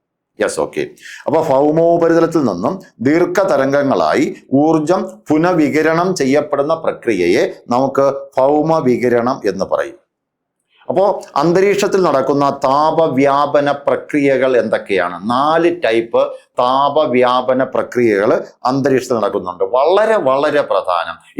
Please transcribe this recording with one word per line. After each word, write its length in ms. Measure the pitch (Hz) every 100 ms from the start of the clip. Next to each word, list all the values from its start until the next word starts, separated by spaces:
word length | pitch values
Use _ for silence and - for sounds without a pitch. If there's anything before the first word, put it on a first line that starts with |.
| _ _ _ -
യെസ്, 180 | 98 80
ഓക്കെ. 180 | 71 76 69 - - - -
അപ്പൊ 120 | 156 143
ഭൗമോപരിതലത്തിൽ 920 | 135 147 160 170 170 165 165 165 165 120
നിന്നും 260 | 90 123 190 - - 123
ദീർഘതരംഗങ്ങളായി 1160 | 165 175 180 190 143 135 143 135 98 78 98 - - - 135
ഊർജം 380 | 151 160 147 190 - - -
പുനഃവികിരണം 800 | 156 175 180 143 143 156 165 185 185
ചെയ്യപ്പെടുന്ന 560 | 135 143 147 139 143 160
പ്രക്രിയയെ 600 | 101 92 117 95 87 113 170 - -
നമുക്ക് 340 | 123 135 135 139 139 - -
ഭൗമവികിരണം 1000 | 135 151 156 160 127 117 120 120 117 135 104
എന്ന് 160 | 95 78
പറയും. 240 | 71 71 - _ _ _ _ _ _ _ _ -
അപ്പോ 160 | 131 196 151 - 135
അന്തരീക്ഷത്തിൽ 580 | 160 175 202 196 202 196 165
നടക്കുന്ന 360 | 135 135 143 139 139 131
താപവ്യാപന 1000 | 139 156 160 160 131 139 139 143 147 143 139 -
പ്രക്രിയകൾ 640 | 127 - 151 139 131 131 123
എന്തൊക്കെയാണ്? 540 | 110 107 - 95 87 87 104
നാല് 400 | 123 147 165 170 170
ടൈപ്പ് 380 | 113 113 113 127 143 - _ -
താപവ്യാപന 1000 | 123 135 143 143 147 123 123 127 127 127 127
പ്രക്രിയകൾ 580 | 117 - 123 117 98 110 170 - _ 123
അന്തരീക്ഷത്തിൽ 480 | 135 135 131 120 117
നടക്കുന്നുണ്ട്. 460 | 101 98 90 87 95 127
വളരെ 420 | 151 196 220 214 135
വളരെ 340 | 135 151 143 -
പ്രധാനം, 460 | 98 90 87 82 - -